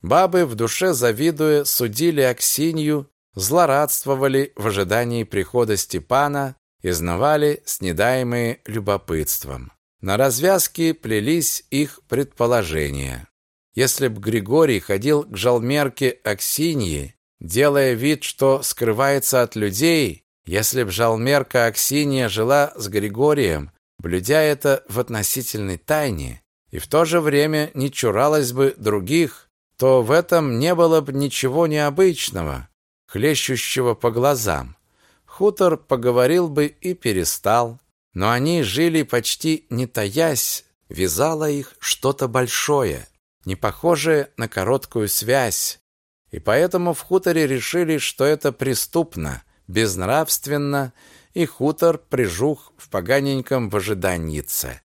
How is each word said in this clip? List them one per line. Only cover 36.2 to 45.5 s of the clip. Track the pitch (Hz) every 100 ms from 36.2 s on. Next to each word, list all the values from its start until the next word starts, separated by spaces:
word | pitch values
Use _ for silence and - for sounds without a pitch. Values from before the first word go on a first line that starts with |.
| 127 175 175
бы | 143 147
и | - -
перестал, | 180 120 95 80 - 101 113 117 117 _ _ _
но | 90 101
они | 120 143 170
жили | 117 104 165 160
почти | 147 - - - 160 160 _
не | 120 127
таясь, | - 104 113 165 127 - - _ _ _
вязало | 76 92 80 147 160 156
их | 143 135 _
что-то | - - 131 139 131
большое, | 120 123 - - 147 113 69 - _ _ _ -
не | 92
похожее | 107 - 165 165 151 151 139 -
на | 113
короткую | - 95 131 - 117 104
связь, | - 107 135 120